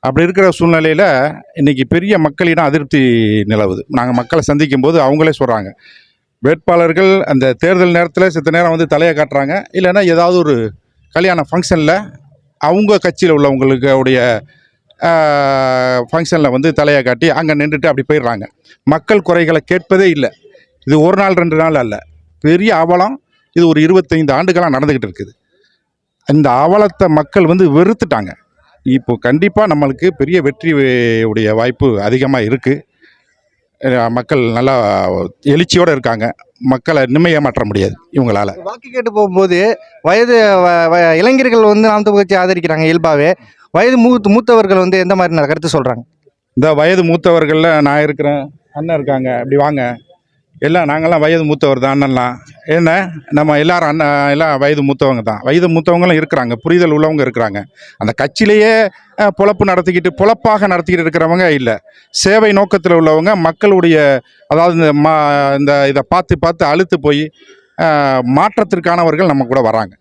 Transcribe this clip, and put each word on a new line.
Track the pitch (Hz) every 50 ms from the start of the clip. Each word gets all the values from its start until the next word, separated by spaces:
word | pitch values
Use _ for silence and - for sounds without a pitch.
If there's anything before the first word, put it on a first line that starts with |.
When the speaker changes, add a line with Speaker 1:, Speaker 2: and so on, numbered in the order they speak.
| -
Speaker 1:
அப்படி | 131 131 156 165
இருக்கிற | 175 185 185 196 185
சூழ்நிலையில | 165 - 175 170 170 160 160 160 156 156 202 185 147 127 135 151 156 - - _ _
இன்னைக்கு | 165 143 143 143 131 131 -
பெரிய | - 170 180 202 214 180
மக்களிடம் | 156 151 143 - 185 170 165 165 165 143
அதிருப்தி | 143 160 143 135 - 147 131 127 120 117 113 107 107 107 104 104
நிலவுது. | 110 107 107 98 92 101 107 _
நாங்க | - 127 120 127 123
மக்களை | 120 123 - - 165 147
சந்திக்கும் | - 147 147 156 147 135 131 127
போது | 147 165 170
அவங்களே | 139 131 143 151 156 160 147
சொல்றாங்க, | - 139 123 117 110 98 95 - _ _ - - _ _ _ _ _ _ _ _ _ -
வேட்பாளர்கள் | 131 160 160 _ - 170 170 170 165 160 165 190 190 190 196 180
அந்த | - 151 135 127 131 123
தேர்தல் | - - 170 190 180 185 180 170
நேரத்துல | 170 175 170 _ - 185 190
சித்த | 156 165 143 160
நேரம் | 156 170 175 170 165
வந்து | 160 165 147
தலையை | 156 147 165 170 160
காட்டுறாங்க, | 143 151 - 139 139 139 139 160 202 - - -
இல்லைன்னா | 185 190 180 180 202 196
ஏதாவது | 175 170 160 170 175 180 180
ஒரு | 170 151 139 120 113 107 - - _ _ _ _ _ _ _
கல்யாண | 156 175 190 180 165 143
ஃபங்க்ஷன்ல | - - 180 175 - 185 165 156 147 170 196 214 - - - _ _ _ _ _ _ _ _
அவங்க | - 147 170 196 214 202 214 196
கட்சியில | - 180 - - - 175 156
உள்ளவங்களுடைய, | 143 143 139 135 131 135 135 135 127 120 139 135 135 131 127 131 127 120 123 117 104 - _ _ _ _ _ _ _ _ _ _ _
ஆ, | - 170 170 160 156 151 147 143 139 139 139 135 135 131 127 127 127 127 127 127 123
ஃபங்க்ஷன்ல | - - 165 170 - 175 160 147 135
வந்து | 123 131 139 165 147
தலையை | - 147 147 147 139 127
காட்டி | 127 123 117 160 170
அங்க | 143 143 165 156 151
நின்றுட்டு | 147 147 151 151 147 131 165
அப்படி | 143 135 131 _
போயிடுறாங்க. | 151 151 123 120 117 104 98 - _ _ _ _ - _ _ -
மக்கள் | 147 160 _ - 220 208 170 -
குறைகளை | 175 175 170 156 165 156 -
கேட்பதே | - 175 185 165 _ 196 185 196 185
இல்ல. | 165 147 131 107 - _ _ - _ - _ _ _ _ _ 131
இது | 143 156
ஒரு | 151 175 190 190
நாள் | 202 196 190 175 175
ரெண்டு | 170 156
நாள் | 160 160 165 156
அல்ல, | 143 123 110 104 101 - _ _ _ _ _ _ _ -
பெரிய | 151 165 175 202 226 208
அவலம். | 160 165 165 180 180 185 214 269 269 _ _ _ _ _ _ _
இது | 165 170 165
ஒரு | 160 151
இருபத்தைந்து | 156 160 190 190 180 _ 170 160 160 139 135
ஆண்டுகளா | 139 175 190 175 175 175 165 135
நடந்துகிட்டு | 131 143 147 147 127 107 104
இருக்குது. | 87 - 101 - - _ _ _ _ _ _ _ _ _ _ _ _ _ _ _ _ _ _ -
இந்த | 143 156 147 139 120 127
அவலத்தை | 147 160 190 208 214 202 - _ 196 175
மக்கள் | 156 151 151 - - 202 185
வந்து | 156 170 180 190 160
வெறுத்துட்டாங்க. | 139 151 175 190 226 214 226 170 139 113 104 90 87 _ _ _ _ _ _ _ _ _ _
இப்போ | 131 127 135 - - 120 110
கண்டிப்பா | - - 135 160 180 202 190 208 214
நம்மளுக்கு | 202 156 147 147 139 135 123 165 185 180 -
பெரிய | 139 139 175 180
வெற்றி | 143 139 135 _ - 165 156 143 139 131 123 123 120 117 113 113 113
உடைய | 113 107 113 110 107 107
வாய்ப்பு | 113 117 127 120 _ - 135 113 101
அதிகமா | 98 117 117 131 135 135 139 127
இருக்கு. | 110 104 120 131 - 127 139 147 - _ _ _ _ _ _ _ _ _ _ _ _ _ _ _ _ _ _ _
அஹ், | - 135 127 123 117 117
மக்கள் | 117 123 120 - 160 139 120 117
நல்லா | 113 117 123 131 135 127 113 101 101 95 95 92 92 92 92 90 - _ _
எழுச்சியோட | 139 143 156 165 - - 180 175 170
இருக்காங்க. | 151 135 127 123 117 110 107 120 - _ - _ _ _
மக்களை | 123 127 131 127 _ - 160 147 131
இனிமே | 123 123 151 170 175
ஏமாற்ற | 160 151 147 131 - - 120
முடியாது | 104 98 101 92 98 - - _ _ -
இவங்களால. | 143 131 120 104 101 104 98 92 - 180
Speaker 2:
வாக்கு | 190 226 240 - 269
கேட்டு | 240 254 226 233
போகும்போது | 208 214 208 196 180 185 196 185 175 175 190 220 220 - - - _ - _
வயது, | - 180 214 240 240 247 233 220 208 196 185
வ-, | 180 180 175 170 170 165
வ-, | 165 175 170 165 160 160
இளைஞர்கள் | 185 240 262 262 269 254 226 233 220 208
வந்து | 208 208 220 220
நாம் | 208 214 208
தமிழ் | 214 208 202
கட்சி | 202 180 196 185
ஆதரிக்கிறாங்க | 180 180 190 180 165 165 160 156 160
இயல்பாவே. | 160 165 170 165 165 156 143 143 165 185 _ _ _ _ _ _ _ -
வயது | 165 214 247 262 254
மூத்த-, | 226 247 247 247 202 202 202
மூத்தவர்கள் | 233 226 220 240 226 220 190 196 185 185
வந்து | 180 185 190
எந்த | 185 180 196
மாதிரி | 190 180 170 165 160 143 135
கருத்து | 156 160 156 165 -
சொல்றாங்க? | 156 127 127 120 117 120 _ _ _ _ _ _ _ _ _ _ -
Speaker 1:
இந்த | 131 160 156
வயது | 147 151 165 185 185 180
மூத்தவர்கள்ல | 165 165 170 160 190 170 165 160 147 156 156 160 170 160 151
நான் | 147 - 143 151 151
இருக்கிறேன், | 151 147 135 147 143 147 143 135 143 143 _ _ _ _
அண்ணன் | 147 156 165 165 151
இருக்காங்க, | 139 135 139 131 131 127 123 123
அப்படி | 120 135 135 143
வாங்க. | 143 147 151 139 127 120 120 120 _ _ _ _ _ _ _ _ _ _ _
எல்லாம் | - - 147 165 180 170 147
நாங்கெல்லாம் | 147 156 160 160 175 156
வயது | 147 156 165 165 160
மூத்தவர் | 151 147 131 160 143 135 127
தான் | 127 135 139
அண்ணன்லாம். | 143 139 139 131 127 123 123 123 123 - - - - _ -
என்ன, | 156 170 170 165 165 190 190 175 165 156 - -
நம்ம | 151 147 151 156 151 143
எல்லாரும் | 151 165 180 175 165 147
அண்ணன் | 147 160 156 143 147 143 143 143
எல்லாம் | 143 147 160 156 147 135
வயது | 139 143 151 147 139
மூத்தவங்க | 139 139 131 147 135 131 120
தான். | 107 107 107 104
வயது | - 131 147 170 175 180
மூத்தவங்களும் | 160 165 156 180 170 170 175 180 170 156
இருக்கிறாங்க, | 156 160 - 147 127 117 120
புரிதல் | 113 - 160 170 180 175 165 151
உள்ளவங்க | 156 156 156 156 147
இருக்கிறாங்க. | 135 127 113 120 117 107 98 101 98 _ _ _ - - - _
அந்த | 101 107 117 -
கட்சியிலேயே, | 135 147 - - 220 202 208 214 208 220 226 220 220 190 _ - _ _ _ -
அஹ், | 208 202 185
பொழப்பு | - 196 202 208 185 202
நடத்திக்கிட்டு, | 196 185 180 175 185 180 170 160 180 -
பொழப்பாக | - 190 208 226 220 - 233 214 208 202 202
நடத்திக்கிட்டு | 180 175 165 160 180 170 165
இருக்கிறவங்க | 165 151 170 165 160 170 180 185 170 151
இல்ல. | 139 127 117 110 98 _ - _ - _ _ _
சேவை | - - 190 202 220 220 214
நோக்கத்துல | 202 196 202 196 - 190 160 185 175 165
உள்ளவங்க, | 165 156 156 156 165 190 214
மக்களுடைய, | 185 165 160 160 _ - 208 196 185 170 170 165 156 147 143 139 127 - _ _ _ _ _
அதாவது | 143 160 170 180 170
இந்த | 165 165 151 143
மா-, | 147 147 156 160 156 151 147 143 143 143 139 139
இந்த | 139 143 143 143 143 139 139
இதை | 135 139 131 _
பார்த்து | 170 180 180 _ 180 151
பார்த்து | - 165 170 165 175
அலுத்து | 147 147 170 190 170 - 165
போய், | 135 147 147 143 151 156 _ _ - - - _ _ _ _ -
அஹ், | 165 165 151 147 143 139 131 127 123 120 131
மாற்றத்திற்கானவர்கள் | 143 180 214 - - 214 175 - 175 156 175 170 175 170 165 156 151 190 175
நம்ம | 147 139 131
கூட | 117 131 135
வராங்க. | 123 110 110 110 107 92 90 _